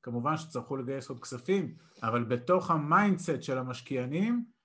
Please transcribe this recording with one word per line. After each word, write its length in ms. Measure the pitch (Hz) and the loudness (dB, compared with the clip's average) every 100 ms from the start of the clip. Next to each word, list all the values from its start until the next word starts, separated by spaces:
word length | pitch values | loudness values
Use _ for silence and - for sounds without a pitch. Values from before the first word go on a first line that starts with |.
כמובן 340 | - 120 131 156 | -4 -2 0 0
שתצטרכו 400 | 160 127 117 135 | -2 -8 -4 -6
לגייס 320 | 127 135 123 | -4 -6 -8
עוד 100 | 123 | -12
כספים, 560 | - 123 120 196 143 - - - | -10 -8 0 0 0 -8 -20 -4
אבל 200 | 113 120 | 0 0
בתוך 480 | 113 120 120 185 180 | 2 0 4 2 4
המיינדסט 720 | 160 147 175 208 180 - 135 | 0 4 4 6 2 0 -2
של 160 | - 127 | -2 -4
המשקיענים 880 | 127 123 - 131 127 156 214 240 233 _ | -2 -8 -4 -4 -2 0 0 0 -4 _